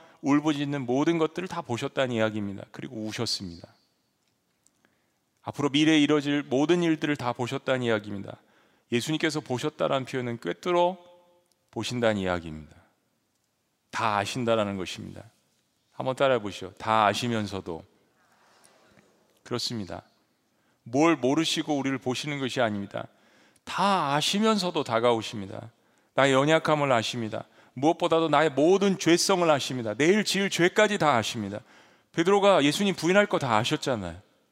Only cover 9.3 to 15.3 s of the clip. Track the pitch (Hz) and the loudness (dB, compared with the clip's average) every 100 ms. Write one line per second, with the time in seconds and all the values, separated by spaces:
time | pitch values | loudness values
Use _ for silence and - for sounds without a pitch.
9.3 | 147 131 123 151 - 156 139 123 131 123 | -4 -6 -4 -4 -2 -2 -2 -4 -6 -6
10.3 | 117 - 170 180 175 175 190 - - _ | -6 -8 -6 0 2 2 -2 -14 -20 _
11.3 | _ _ _ _ 117 107 123 113 104 92 | _ _ _ _ -8 -6 0 0 2 0
12.3 | 87 82 78 73 - _ _ _ _ _ | -2 -6 -14 -16 -20 _ _ _ _ _
13.3 | _ _ _ _ _ _ - 113 104 98 | _ _ _ _ _ _ -4 -2 0 -2
14.3 | 131 117 113 101 98 87 - 92 95 107 | -2 0 0 0 -4 -8 -10 -14 -16 -20